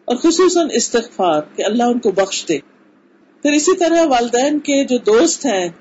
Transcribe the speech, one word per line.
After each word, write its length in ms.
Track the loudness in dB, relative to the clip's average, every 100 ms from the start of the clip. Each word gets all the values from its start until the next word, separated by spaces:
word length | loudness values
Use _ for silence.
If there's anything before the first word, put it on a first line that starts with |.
| -6
اور 100 | 0
خصوصاً 520 | 0 2 2 2 0
استغفار 680 | -2 -2 -2 -4 -2 0 0 -4 -6
کہ 80 |
اللہ 200 | -4 0
ان 160 | 0 0
کو 120 | 0
بخش 340 | 0 -2 -4 -4
دے۔ 80 | -6 -8 _ _ _ _ _ _ _
پھر 100 | -2
اسی 240 | 0 2 2
طرح 260 | 2 2 2
والدین 540 | 0 0 0 0 -2
کے 260 | -2 -2 0
جو 120 | -2
دوست 480 | 2 4 2 0 -2
ہیں 240 | -2 -4 -6